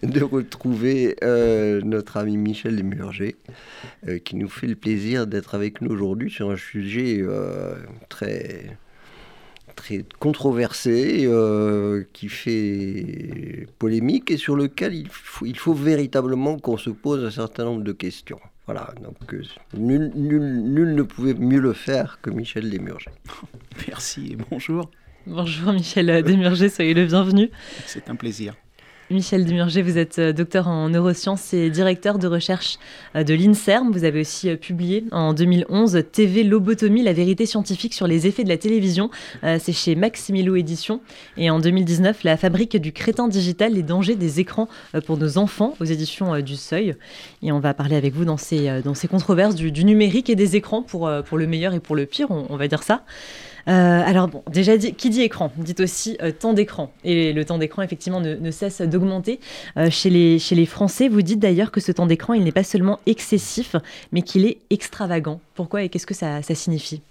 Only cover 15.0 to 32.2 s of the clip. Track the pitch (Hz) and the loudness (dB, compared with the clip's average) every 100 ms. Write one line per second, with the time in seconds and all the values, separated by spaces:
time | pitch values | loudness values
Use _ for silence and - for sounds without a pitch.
15 | 147 - - - 117 123 - 156 147 151 | -12 -16 -18 -12 -10 -6 -2 0 2 0
16 | 139 139 127 127 139 151 - 110 - 104 | 0 -2 0 0 -2 -2 -4 -4 -4 -8
17 | 143 143 117 101 113 - 117 117 104 98 | -4 -2 -4 -6 -8 -6 -6 -4 -6 -8
18 | 92 - - - - - - 107 - - | -8 -10 -16 -18 -20 -20 -12 -12 -12 -16
19 | - - - 101 - - _ 104 113 139 | -18 -18 -12 -12 -12 -20 _ -6 0 0
20 | 156 - 143 151 147 123 113 143 170 151 | 0 -4 0 0 0 -2 0 2 2 2
21 | 120 - 131 120 123 135 131 107 - 139 | -2 -2 -2 0 2 4 2 0 -2 -2
22 | 135 - - 113 113 - 110 98 92 - | -4 -8 -8 -8 -6 -6 -6 -6 -8 -12
23 | - - - - - - - - - - | -16 -20 -20 -18 -20 -20 -20 -16 -14 -10
24 | - - 139 113 110 - - 165 170 _ | -10 -10 -10 -10 -8 -10 -4 -6 -6 _
25 | - - - 170 170 156 175 196 165 - | -20 -20 -12 -6 -6 -2 0 0 0 0
26 | 175 165 160 190 180 180 202 - 165 165 | 4 4 4 4 4 4 2 4 2 4
27 | 175 175 190 196 226 - - - - - | 4 4 6 4 4 0 -18 -16 -14 -14
28 | - 117 120 104 104 110 _ _ - - | -10 -8 -8 -8 -10 -12 _ _ -20 -20
29 | - 185 180 190 175 175 175 165 180 170 | -2 -2 2 2 2 2 2 2 2 2
30 | 165 - 165 156 170 190 180 165 156 170 | 0 2 0 2 0 0 0 0 0 2
31 | 175 175 - 196 - 180 165 156 190 185 | 2 0 -2 -4 -2 0 0 2 2 2
32 | 202 208 | 0 0